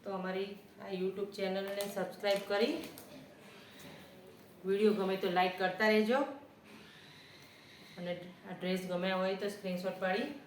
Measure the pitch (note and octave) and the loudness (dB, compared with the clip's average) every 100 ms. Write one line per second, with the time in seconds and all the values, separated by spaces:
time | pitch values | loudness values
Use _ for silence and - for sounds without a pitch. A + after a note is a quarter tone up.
0 | G3+ F#3+ F#3 F#3+ G3 G3+ - - G3 F#3 | -6 -6 -4 -4 -4 -8 -18 -16 -8 -2
1 | F#3+ G3 G3+ - F#3+ F#3+ G3 G3+ G3 G3 | -2 -2 -6 -2 -2 -2 -2 -2 -2 -2
2 | F3+ - G3+ G3 - G3+ A#3+ E4 - - | -6 -2 0 0 2 2 2 0 -6 -14
3 | - - - - - - - - - - | -16 -18 -18 -20 -20 -20 -20 -18 -18 -18
4 | - - - - - - F#3 G3 G#3+ G3 | -20 -20 -20 -20 -20 -10 0 6 6 6
5 | F#3+ F#3+ G3 F3+ F#3 - F#3 - A3 G#3+ | 2 2 2 4 2 2 0 4 6 6
6 | G#3+ C4 C#4 - - - - - - - | 6 4 2 -4 -14 -20 -20 -20 -20 -20
7 | - - - - - - - - - - | -20 -20 -20 -20 -20 -20 -20 -20 -18 -10
8 | F3 F3 F3+ - G3+ F3+ F3+ F#3 F3+ F3+ | -6 -6 -8 -16 -12 -4 0 0 0 0
9 | F#3 F#3 F#3 F#3+ G3+ G3+ F#3 F3+ F#3 F3+ | 2 2 0 0 -4 -4 -4 -2 -4 -2
10 | F#3 G3 C#4+ - | 0 0 -2 -6